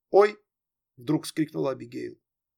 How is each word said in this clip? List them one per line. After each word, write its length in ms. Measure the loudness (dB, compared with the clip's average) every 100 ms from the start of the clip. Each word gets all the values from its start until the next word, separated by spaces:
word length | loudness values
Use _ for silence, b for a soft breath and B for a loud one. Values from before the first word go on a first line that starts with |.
| _
"Ой!" 280 | 4 4 2 _ _ _ _ _ -12
вдруг 280 | -4 -4 -4
вскрикнула 460 | -6 -6 -4 -6
Абигейл. 480 | -6 -10 -12 -12 -14 _ _ _